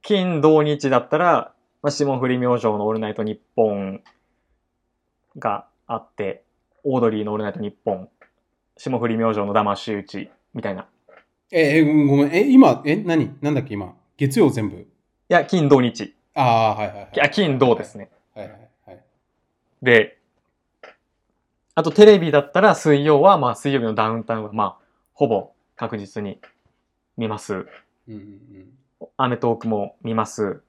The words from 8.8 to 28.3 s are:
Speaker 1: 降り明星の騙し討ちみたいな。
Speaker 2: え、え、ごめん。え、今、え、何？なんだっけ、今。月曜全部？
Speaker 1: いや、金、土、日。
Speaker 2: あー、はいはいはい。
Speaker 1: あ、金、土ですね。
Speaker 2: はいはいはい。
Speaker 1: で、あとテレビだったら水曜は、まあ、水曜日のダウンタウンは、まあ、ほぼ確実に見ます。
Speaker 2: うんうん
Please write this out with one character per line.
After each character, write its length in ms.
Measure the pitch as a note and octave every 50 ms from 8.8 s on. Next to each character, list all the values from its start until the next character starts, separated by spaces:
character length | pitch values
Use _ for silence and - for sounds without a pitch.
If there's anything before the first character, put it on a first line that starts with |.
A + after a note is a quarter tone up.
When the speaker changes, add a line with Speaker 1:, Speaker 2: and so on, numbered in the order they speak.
| - C#3 C3 A#2
Speaker 1:
降 80 | A#2 A#2
り 80 | A2+
明 100 | A2 A2+ A2+
星 120 | A2 G#2+
の 120 | G#2 G2+
騙 220 | G2+ G#2+ G#2 G#2 G2+
し 160 | F#2+ - -
討 160 | G#2+ G2+ G2 -
ち 220 | - G2 F#2 - _ _ _ _ _
み 80 | B2
た 80 | A2 A2+
い 60 | G2
な。 120 | F#2 - _ _ _ _ _ - - _ _ _ _ _ _
Speaker 2:
え、 280 | - E3+ D#3+ C#3+ D3 D#3+
え、 40 | D#3
ご 320 | D3 D#3 D3+ D3 C#3 C#3
め 80 | C#3+ C#3+
ん。 100 | C#3+ D#3+
え、 160 | F3+ A3 C#4+
今、 320 | B3+ C4 C4 G3 - - -
え、 100 | D3 D#3
何？ 400 | G#3 G#3+ F3 E3 D#3+ C3 - - -
な 80 | - D3
ん 40 | D3+
だ 80 | C3
っ 20 | -
け、 100 | - G#2+
今。 220 | G2+ G2 F2 - _ _ _ _
月 220 | _ C#3+ C3+ C3+ A#3+
曜 100 | F#3+ C3+
全 220 | - B2 G#2+ G2
部？ 60 | F2
Speaker 1:
い 100 | F2 - _ _ _ _ _ _ _ _ _
や、 160 | F3 F3 -
金、 240 | - - F3+ D3+ C#3
土、 120 | C#3+ C3
日。 320 | B2 A#2+ A2+ - G#2 - _ _ _ _ _
Speaker 2:
あ 80 | -
ー、 20 | C3 B2 A#2 A2+ A2 A2 G2+
は 80 | G#2+ G#2+
い 40 | G2+
は 60 | G#2
い 20 | G2+
は 40 |
い。 80 | G2+ - - -
Speaker 1:
あ、 80 | C#3 D3
金、 300 | - - G3 D#3+ C3+ B2+
土 160 | C3+ B2 A2+
で 100 | - -
す 140 | - - G2+
ね。 120 | G2 _ _ _ _ _ _
Speaker 2:
は 100 | A2+ G2+
い 40 | F#2
は 80 | G#2+
い 140 | A#2 A#2 A#2 _ _ _
は 60 | - F#2
い。 100 | E2+ _ _ _ _ _ _ _ _ _ _ _ _ _ _ _ _
Speaker 1:
で、 360 | - B2+ A#2+ A2 G#2 - _ _ _ _ _ _ _ _ _ _ _ _ _ _ - - _ _ _ _ _ _ _ _ _ _ _ _ _ _ _ _ _
あ 80 | E3
と 80 | D#3 E3+
テ 160 | - - G#3
レ 120 | G#3+ G#3 G3
ビ 120 | E3 E3
だ 80 | C#3+ C#3+
っ 120 | C#3+ -
た 100 | - F3+
ら 120 | G3 G#3+ E3
水 300 | - - D#3+ D3 C#3+ C#3+
曜 160 | D#3 D3+ C#3
は、 160 | D#3 G3 G3 E3
ま 120 | C3+ B2
あ、 40 | A2
水 160 | - - C#3+
曜 80 | C#3 C3
日 60 | A#2
の 80 | A2+ G#2+
ダ 140 | A2 A2 A2
ウ 80 | A2+
ン 80 | A2+ A2
タ 120 | - A#2
ウ 40 | A2
ン 40 | G#2+
は、 80 | G#2
ま 120 | G#2+ A2 G#2+
あ、 140 | F#2+ - _ _ _ _ _ _ _
ほ 140 | _ - D3
ぼ 240 | C#3+ A2+ G2 - - _ _ _ _ _
確 220 | - A#2+ A2+ A#2+ G#2+
実 240 | G2+ G2 - G#2+
に 180 | G#2 G2 F#2 _ - - _ _ _ _ _ _ _ _ _ _ _ _ _ -
見 100 | A#2 A2
ま 100 | G#2+ G#2
す。 160 | - - G#2
Speaker 2:
う 40 | F#2
ん 80 | - - - - _ _ _ _ _ A#2
う 40 |
ん 20 | A2 G#2 G2 G#2